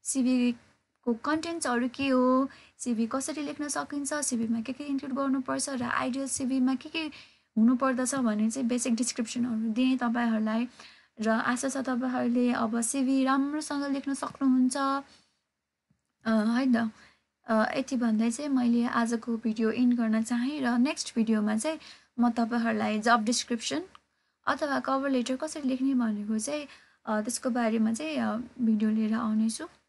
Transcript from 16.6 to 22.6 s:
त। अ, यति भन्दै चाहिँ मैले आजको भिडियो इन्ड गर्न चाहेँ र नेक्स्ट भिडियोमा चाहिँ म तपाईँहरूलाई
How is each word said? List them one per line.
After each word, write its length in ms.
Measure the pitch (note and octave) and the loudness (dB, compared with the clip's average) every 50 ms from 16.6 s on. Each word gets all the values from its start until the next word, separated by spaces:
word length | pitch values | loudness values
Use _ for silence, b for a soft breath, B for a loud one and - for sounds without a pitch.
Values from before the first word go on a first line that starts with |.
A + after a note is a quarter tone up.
| C#4 C4 A#3+ | 2 4 2
त। 180 | A#3 A#3 A3 b b b b b b b b _ _ _ | 2 2 -2 b b b b b b b b _ _ _
अ, 320 | - A3+ A3 G#3+ - - - | 0 2 2 2 2 0 -4
यति 180 | C4 - C#4 | -4 -2 -2
भन्दै 340 | A#3+ A#3+ A#3 A3 G#3+ A3+ A#3 | 0 2 2 2 2 2 0
चाहिँ 200 | A#3 - D4 D4 | 0 -2 -2 0
मैले 340 | C#4 B3+ B3 A#3+ A#3 A#3+ A#3 | 0 2 4 4 4 2 2
आजको 520 | A#3+ - A#3+ A#3 A3+ A#3 A3+ A3+ - A#3 | 2 0 0 0 0 0 -4 -2 -4 -6
भिडियो 340 | A3 - A3+ G#3+ A3+ A3 A3 | -2 -2 -4 -2 0 0 0
इन्ड 260 | - - B3 B3 A#3+ | 2 2 4 4 4
गर्न 260 | A#3+ A#3 A3 A3 A3 A3+ | 2 2 2 2 0 0
चाहेँ 380 | - A#3+ A#3+ A#3+ C4+ D4 D4+ | 0 -2 -2 0 -2 -2 -2
र 180 | C4 A#3+ A#3+ B3 | 0 0 2 2
नेक्स्ट 360 | A#3+ D4 E4 - - - - | 2 2 0 -4 -8 -6 -2
भिडियोमा 420 | A#3 A3+ A3 A3 G#3+ G#3 G#3 G#3+ | 0 2 2 2 2 2 0 0
चाहिँ 220 | A3 - D4+ D#4+ D#4 B B B B B B B - | 0 -2 -2 -4 -4 B B B B B B B 2
म 120 | A#3 A#3+ | 2 2
तपाईँहरूलाई 680 | A#3 - A#3 A3 A#3+ A#3+ | 2 2 -2 0 0 0